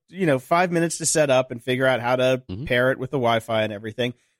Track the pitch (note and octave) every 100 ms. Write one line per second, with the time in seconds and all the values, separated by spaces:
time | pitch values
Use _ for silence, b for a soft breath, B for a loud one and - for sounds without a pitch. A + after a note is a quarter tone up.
0 | _ F3 F#3 C3 - E3+ F3+ E3+ E3+ -
1 | D#3+ E3 D3 B2+ B2+ A#2+ - B2+ C3 B2+
2 | A#2+ B2+ B2+ C3 - F#2+ D3 B2 B2+ C3+
3 | B2+ C#3 A#2 A2+ - A2 G#2+ G#2 A2 G#2+
4 | B2 B2 _